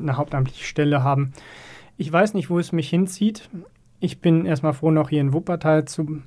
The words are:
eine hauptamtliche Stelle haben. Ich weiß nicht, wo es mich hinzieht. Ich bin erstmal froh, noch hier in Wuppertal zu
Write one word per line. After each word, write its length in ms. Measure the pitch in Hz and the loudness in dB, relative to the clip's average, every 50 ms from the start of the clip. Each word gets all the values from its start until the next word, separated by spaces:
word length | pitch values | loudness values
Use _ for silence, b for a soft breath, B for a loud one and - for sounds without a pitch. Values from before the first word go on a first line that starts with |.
eine 160 | 156 147 127 | -4 -4 -2
hauptamtliche 480 | 139 147 - 147 135 131 131 - - - | -2 -4 -2 -2 -2 -2 -2 -4 -8 -12
Stelle 380 | - - 156 147 147 147 139 127 | -6 -2 0 2 2 2 2 2
haben. 280 | 139 139 139 139 131 B B B B B B B B B B B B B | 2 2 2 0 -2 B B B B B B B B B B B B B
Ich 140 | - - 151 | -8 -6 0
weiß 240 | 165 175 214 214 214 | 2 2 2 2 0
nicht, 160 | 190 - - | -2 -2 0
wo 80 | 175 175 | -2 -2
es 140 | 170 - | 0 0
mich 160 | 170 165 151 - | -2 -4 -2 0
hinzieht. 600 | 175 180 190 185 - - 208 220 214 - - - - 165 - - - _ _ _ _ _ | 0 0 0 0 0 0 0 0 0 -4 -10 -16 -16 -16 -16 -18 -20 _ _ _ _ _
Ich 200 | 180 - - - | -6 -6 -4 0
bin 260 | - 170 165 165 185 | 2 4 4 4 2
erstmal 260 | 175 156 131 156 156 | 0 -2 0 0 -2
froh, 180 | 139 - 156 160 | -2 0 2 2
noch 200 | 156 156 147 - | 2 2 2 0
hier 100 | 147 147 | 0 0
in 120 | 139 139 | 0 0
Wuppertal 520 | 139 170 180 190 175 165 - 156 156 156 151 | 0 -2 -2 -2 -4 -2 2 2 2 2 2
zu 380 | - - - 156 151 156 143 - | -2 -6 -6 -6 -6 -6 -10 -8